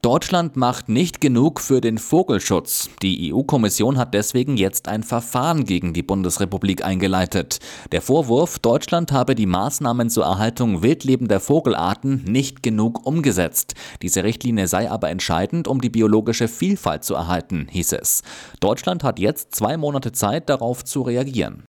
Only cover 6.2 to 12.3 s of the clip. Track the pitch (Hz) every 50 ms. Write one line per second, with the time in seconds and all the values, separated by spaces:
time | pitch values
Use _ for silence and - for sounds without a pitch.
6.2 | 92 90 - - 101 90 95 95 - 98 95 - - 92 95 92 98 95 95 92
7.2 | 92 - - 98 80 - - - - - - - - - - 82 - - 131 160
8.2 | 151 120 113 131 165 - - - - 113 117 - - - - 170 170 - 139 131
9.2 | 123 131 131 113 107 95 90 90 101 131 - - 147 120 120 123 117 117 113 113
10.2 | 78 76 95 95 107 113 117 - 127 117 98 82 87 120 165 156 - 131 131 120
11.2 | 123 107 101 95 - - 143 160 160 127 104 - 82 90 101 - - 139 135 127
12.2 | - 90